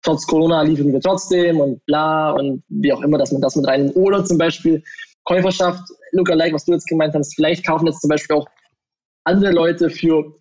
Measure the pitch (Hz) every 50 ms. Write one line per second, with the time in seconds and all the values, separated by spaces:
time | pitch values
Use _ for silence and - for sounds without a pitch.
0 | - 165 160 151 - - - 160 165 165 165 160 151 156 160 143 143 143 135 135
1 | - 180 190 185 - - 185 180 175 175 165 156 143 139 127 - _ - 147 151
2 | 156 156 156 156 156 151 147 139 139 139 135 127 - _ - 139 139 143 135 131
3 | - 147 151 147 139 - 147 135 139 131 - 156 139 135 131 139 143 139 - 185
4 | 185 196 196 202 180 185 175 156 165 165 160 - - 165 160 151 - - - -
5 | - - _ _ _ - 175 185 185 190 185 - 185 180 180 - - - - _
6 | - - - 185 180 180 175 160 165 165 156 147 - - 175 160 - - 170 160
7 | 156 156 151 156 147 - - - 156 156 180 175 - - 160 160 160 165 156 -
8 | - 147 151 151 - - 156 147 139 - _ _ _ _ _ _ _ _ _ _
9 | _ _ _ _ _ 160 180 196 196 202 175 170 165 170 170 170 175 160 - -
10 | - 165 160 156 151 151 - _